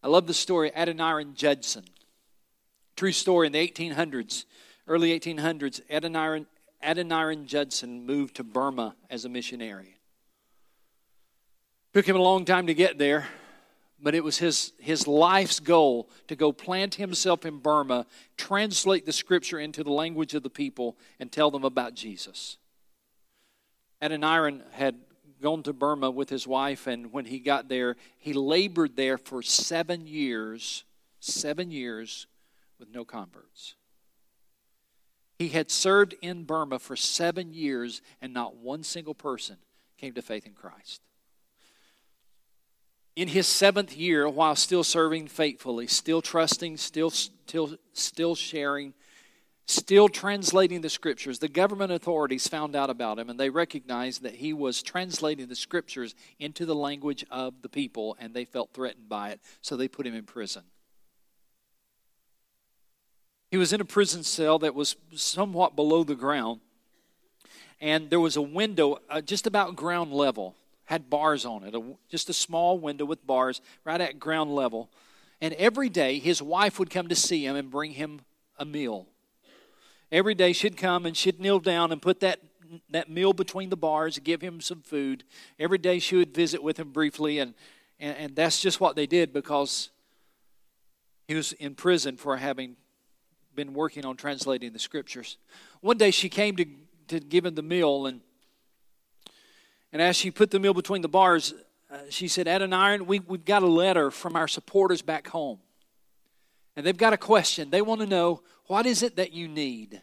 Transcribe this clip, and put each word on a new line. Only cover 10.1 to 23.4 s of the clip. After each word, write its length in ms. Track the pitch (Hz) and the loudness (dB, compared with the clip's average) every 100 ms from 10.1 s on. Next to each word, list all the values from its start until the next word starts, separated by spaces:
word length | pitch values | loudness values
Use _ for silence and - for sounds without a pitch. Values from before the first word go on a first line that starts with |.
| _ _ _ _ _ _ _ _ _ _ _ _ _ _ _ _ _ _ | _ _ _ _ _ _ _ _ _ _ _ _ _ _ _ _ _ _
Took 160 | 202 190 | 2 4
him 80 | 185 | 6
a 60 | |
long 240 | 180 190 175 | 6 4 4
time 200 | 180 175 | 2 2
to 60 | |
get 220 | 156 185 147 | 4 2 4
there, 320 | 143 147 143 - - - _ _ _ _ | 2 2 -2 -14 -20 -20 _ _ _ _
but 140 | 147 | -2
it 100 | 160 | 0
was 140 | 156 - | 0 0
his, 340 | 170 143 - _ | 0 0 -4 _
his 280 | - 160 - | -4 -2 2
life's 540 | 147 170 190 190 - | 6 6 6 2 -2
goal 480 | 151 170 147 120 110 - - | 4 8 8 4 -4 -18 -14
to 80 | 143 | 0
go 160 | 151 | 0
plant 420 | 143 - 185 196 | 0 -4 -2 -2
himself 500 | - 196 175 185 170 | -4 -6 -2 2 2
in 140 | 165 147 | 0 -4
Burma, 480 | 151 151 139 123 120 - - - | 2 2 2 -2 -4 -16 -20 -14
translate 680 | - 196 214 180 190 190 | -4 0 0 0 2 2
the 80 | - | 0
scripture 460 | 151 - 180 - 165 | -6 2 0 0 -8
into 260 | 151 151 | -8 -8
the 80 | 147 | -2
language 400 | 143 165 160 156 | 0 0 -4 -4
of 80 | 147 | -4
the 80 | 131 | -6
people, 460 | - 139 - 120 - _ _ | -6 -8 -4 -6 -6 _ _
and 120 | 127 | -12
tell 200 | - 151 | 2 2
them 140 | 139 | 2
about 300 | 135 127 120 | -2 -2 -4
Jesus. 600 | 120 113 92 - 95 - - _ _ _ _ _ _ _ _ | -8 -14 -12 -14 -12 -14 -16 _ _ _ _ _ _ _ _